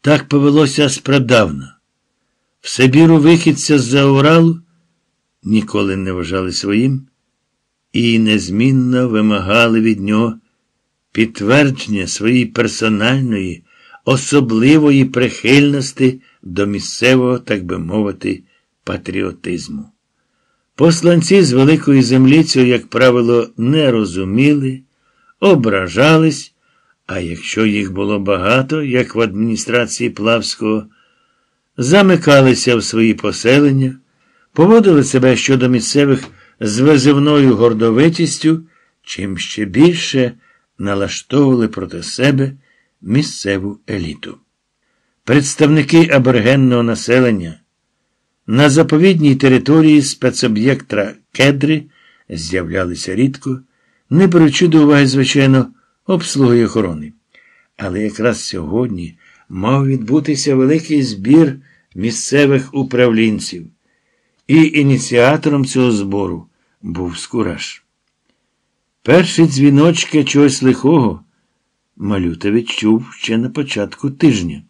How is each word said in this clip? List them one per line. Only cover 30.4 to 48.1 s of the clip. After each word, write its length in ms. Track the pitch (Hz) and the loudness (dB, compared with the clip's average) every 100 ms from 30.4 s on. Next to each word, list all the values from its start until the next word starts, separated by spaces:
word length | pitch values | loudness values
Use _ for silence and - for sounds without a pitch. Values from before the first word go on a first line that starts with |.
| 110 - 110 107 104 _ _ _ _ _ _ _ _ - | -4 -6 -4 -4 -8 _ _ _ _ _ _ _ _ -8
замикалися 1000 | 123 190 190 170 151 139 135 117 127 | 2 4 4 2 4 4 4 2 0
в 80 | 120 | -2
свої 300 | 95 110 113 | -2 0 0
поселення, 840 | 104 104 - 117 135 147 135 131 131 _ _ _ _ _ | 0 -6 -4 0 2 2 0 -4 -8 _ _ _ _ _
поводили 500 | - 180 226 202 151 | 0 4 6 6 2
себе 320 | 127 131 131 | 2 2 2
щодо 340 | 123 - 131 123 | 2 0 0 2
місцевих 540 | 123 110 147 143 131 - _ _ _ | 0 0 0 2 0 -4 _ _ _
з 200 | 107 107 | -6 0
визивною 760 | 143 147 135 139 143 147 135 | 4 4 4 2 2 4 2
гордовитістю, 1080 | 107 120 110 113 113 165 165 160 - 160 160 160 _ _ _ | 4 2 2 0 2 2 0 -4 -2 -2 -2 -6 _ _ _
чим 340 | - - 98 90 | -18 -12 -10 -8
ще 280 | - - | -10 -8
більше 680 | 104 98 170 170 - 135 120 - _ _ _ _ | -4 4 4 4 -4 -2 -2 -6 _ _ _ _
налаштовували 880 | 101 98 95 - - 131 135 127 107 | -6 -4 -4 -8 -2 2 2 2 -2
проти 360 | - 92 90 | -6 -10 -12
себе 480 | 85 - 185 135 135 - _ _ _ _ | -12 -2 -2 0 -4 -8 _ _ _ _
місцеву 800 | 95 127 151 - 98 98 98 104 - | -4 -4 -4 -8 -6 -6 -8 -12 -10
еліту. 480 | 104 80 73 - 50 _ _ _ _ _ _ _ _ | -10 -8 -12 -16 -20 _ _ _ _ _ _ _ _
Представники 880 | - 143 139 - 151 156 143 165 165 | 0 0 0 0 2 2 2 2 4
аборигенного 680 | 139 127 123 123 139 131 120 | 2 2 2 2 2 2 0
населення 760 | 117 110 - 127 123 104 85 80 _ _ _ _ _ | -2 -4 0 2 2 -2 -6 -14 _ _ _ _ _